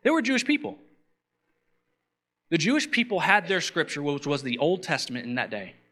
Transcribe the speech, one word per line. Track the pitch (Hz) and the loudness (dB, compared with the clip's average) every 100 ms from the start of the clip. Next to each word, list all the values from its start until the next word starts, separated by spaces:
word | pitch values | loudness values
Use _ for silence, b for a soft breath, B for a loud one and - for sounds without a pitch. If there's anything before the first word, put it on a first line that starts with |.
They | 233 | 4
were | 320 | 2
Jewish | 240 262 - | 2 0 2
people. | 311 - - - _ _ _ _ _ _ _ _ _ _ _ _ _ _ _ _ | -2 -2 -10 -20 _ _ _ _ _ _ _ _ _ _ _ _ _ _ _ _
The | 160 | 0
Jewish | 165 294 226 | 2 2 0
people | - 240 196 | 0 0 0
had | 165 208 175 | 4 2 4
their | 190 | -2
scripture, | - - 156 147 | 0 -2 -2 -2
which | 143 143 143 | -2 -2 -2
was | 143 | -2
the | 135 120 | -2 0
Old | 147 185 | 2 0
Testament | - 143 - 123 120 | -2 -4 -2 -6 -4
in | 123 | -4
that | 101 | -4
day. | 107 92 - _ | -6 -10 -16 _